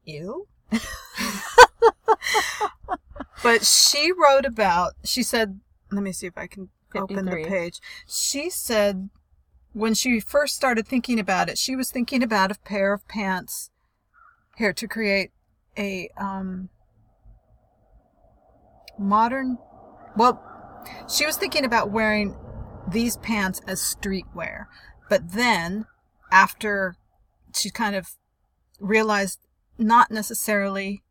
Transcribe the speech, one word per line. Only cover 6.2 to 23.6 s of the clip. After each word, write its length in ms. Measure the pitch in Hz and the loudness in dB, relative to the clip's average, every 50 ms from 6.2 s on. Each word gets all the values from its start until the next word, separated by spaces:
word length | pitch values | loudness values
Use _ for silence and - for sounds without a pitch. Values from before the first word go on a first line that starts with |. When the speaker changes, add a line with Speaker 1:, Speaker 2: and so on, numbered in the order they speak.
| - 180 | -12 -12
Speaker 1:
if 100 | - - | -12 -12
I 80 | - | -14
can 220 | - - 196 185 185 _ _ _ _ - | -14 -14 -18 -18 -18 _ _ _ _ -8
open 300 | 196 196 190 196 196 190 | -8 -8 -6 -4 -4 -4
the 60 | 185 | -4
Speaker 2:
Fifty-three. 120 | 185 165 156 | -4 -4 -4
Speaker 1:
page." 340 | 165 196 185 170 175 - - - - - - - | -2 -2 -2 -4 -4 -8 -14 -18 -18 -20 -20 -16
She 420 | - - - - - - 277 294 359 | -10 -6 -4 -4 -2 -4 -4 -4 -6
said 600 | - - - - 240 214 208 202 196 185 190 202 _ _ _ _ _ _ _ _ _ _ _ _ | -6 -6 -4 0 2 2 2 2 0 -2 -8 -12 _ _ _ _ _ _ _ _ _ _ _ _
when 220 | _ 208 214 226 220 | _ -4 0 0 0
she 260 | - - 262 240 220 | 0 2 0 0 0
first 340 | 202 - - 277 302 262 - | -2 0 0 0 2 2 -2
started 320 | - - 262 240 220 208 | 0 0 0 0 0 -2
thinking 320 | - - 254 233 - 240 220 | 0 -2 -2 0 0 -2 -2
about 300 | 202 196 190 180 - 170 | 0 0 0 0 0 -2
it, 100 | - - | -2 -4
she 160 | - - 262 | -4 -4 -4
was 160 | 262 262 - | -4 -6 -6
thinking 320 | - 262 240 - 277 254 | -4 -4 -4 -2 0 0
about 300 | 254 226 226 202 190 202 | 0 2 2 2 2 2
a 60 | 208 - | 0 -8
pair 320 | _ - 202 202 196 196 | _ -6 -2 0 0 0
of 140 | 202 196 _ _ | 0 -2 _ _
pants 600 | - 214 208 190 190 180 - - - - - - _ _ _ _ _ _ _ _ _ _ _ _ _ _ _ _ _ - | -8 -4 -2 -2 -2 -4 -6 -8 -12 -12 -12 -14 _ _ _ _ _ _ _ _ _ _ _ _ _ _ _ _ _ -2
here 140 | 233 202 - | -2 -2 -2
to 120 | - 226 | -2 -8
create 440 | 202 - 220 226 202 196 196 185 - _ _ _ _ _ _ _ _ _ | -8 -6 -4 0 0 0 0 0 -4 _ _ _ _ _ _ _ _ _
a, 320 | - 202 196 190 185 170 - - | -8 -6 -6 -6 -8 -10 -10 -10
um, 520 | - 196 196 190 190 190 185 185 185 185 185 _ _ _ _ _ _ _ _ _ _ _ - - _ _ _ _ _ _ _ _ _ _ _ _ - _ _ _ _ _ _ _ _ _ _ _ _ _ _ _ _ - - - - | -10 -8 -8 -6 -8 -8 -8 -8 -10 -12 -14 _ _ _ _ _ _ _ _ _ _ _ -20 -20 _ _ _ _ _ _ _ _ _ _ _ _ -20 _ _ _ _ _ _ _ _ _ _ _ _ _ _ _ _ -20 -20 -12 -6
modern, 600 | 202 196 202 214 226 233 254 269 262 254 254 - - - - - - - - - - - - | -2 2 2 4 4 2 0 -2 -4 -4 -6 -6 -10 -20 -20 -20 -20 -20 -20 -20 -20 -10 0
well, 240 | 208 233 247 240 - - - - - - - - - - - - - - - | 2 2 2 2 -4 -10 -20 -20 -20 -20 -20 -20 -20 -18 -18 -18 -18 -12 -6
she 180 | - - 294 | -2 -2 -2
was 100 | 302 311 | -2 -2
thinking 280 | - 392 311 - 311 269 | -2 -4 -2 0 0 0
about 260 | 247 240 220 - 208 | 2 2 2 0 0
wearing 460 | 202 220 220 214 214 214 208 202 - - - - - - - - - - - | 0 0 2 2 2 2 0 -2 -6 -10 -16 -14 -14 -14 -14 -14 -16 -12 -10
these 300 | - 165 226 233 240 226 | -4 -2 0 0 0 -2
pants 440 | - - - 226 214 196 185 185 - | -6 -4 -4 -2 -2 -2 -2 -4 -6